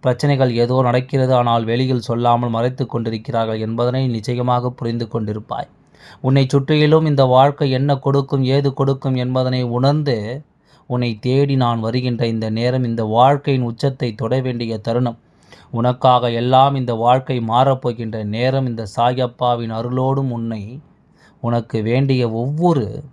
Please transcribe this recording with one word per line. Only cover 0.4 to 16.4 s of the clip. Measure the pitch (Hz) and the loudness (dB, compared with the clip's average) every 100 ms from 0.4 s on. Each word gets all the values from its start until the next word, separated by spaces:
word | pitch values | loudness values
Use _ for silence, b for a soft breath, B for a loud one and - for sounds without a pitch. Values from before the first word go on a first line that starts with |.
| 131 | 2
ஏதோ | 117 117 127 | 2 2 2
நடக்கிறது, | 127 123 131 139 127 | 2 0 0 0 2
ஆனால் | 127 120 117 | 2 2 0
வெளியில் | 110 117 131 127 | 0 0 0 -2
சொல்லாமல் | 110 117 120 120 123 | -2 -2 2 2 0
மறைத்து | 113 123 127 131 | -2 -2 -2 -6
கொண்டிருக்கிறார்கள் | 120 113 110 110 117 113 110 | -4 -4 -6 -4 -4 -2 -4
என்பதனை | 110 113 120 127 135 | -4 -2 0 0 -2
நிச்சயமாக | 113 104 123 123 123 123 | -2 -4 -4 0 0 -2
புரிந்து | 123 117 117 113 | -6 -6 -4 -4
கொண்டிருப்பாய். | 120 104 107 104 117 - _ _ B B B | -6 -4 -6 -8 -10 -10 _ _ B B B
உன்னை | 131 135 | 0 2
சுற்றிலும் | 131 143 135 156 151 156 160 | 4 0 2 2 4 4 4
இந்த | 139 135 | 2 4
வாழ்க்கை | 127 139 139 135 | 6 4 2 -2
என்ன | 127 139 143 | 0 0 0
கொடுக்கும், | 139 139 135 139 131 | 0 0 0 0 2
ஏது | 135 139 | 2 0
கொடுக்கும் | 131 135 135 139 131 | 0 0 0 -2 -2
என்பதனை | 123 127 127 127 123 | -2 0 0 0 -2
உணர்ந்து | 120 131 147 143 117 104 131 151 _ b b b | 0 2 2 0 -2 -2 -8 -12 _ b b b
உன்னை | 123 123 110 | -2 -2 -2
தேடி | 123 131 143 135 | 0 2 2 2
நான் | 123 117 | 0 0
வருகின்ற | 110 123 123 120 117 | -2 -2 -2 -2 -2
இந்த | 113 110 | -2 -2
நேரம், | 110 120 127 123 | -2 0 0 -2
இந்த | 117 110 | -2 -2
வாழ்க்கையின் | 110 127 143 143 135 123 | 4 4 4 0 -2 -2
உச்சத்தை | 117 139 131 123 | -2 -4 -2 -6
தொட | 107 110 127 | -4 -4 -2
வேண்டிய | 127 120 117 110 | -2 -6 -6 -6
தருணம். | 107 117 123 113 _ b b b b | -2 -2 -2 -4 _ b b b b
உனக்காக | 117 123 127 131 123 120 | -2 0 2 4 4 2
எல்லாம் | 117 | -2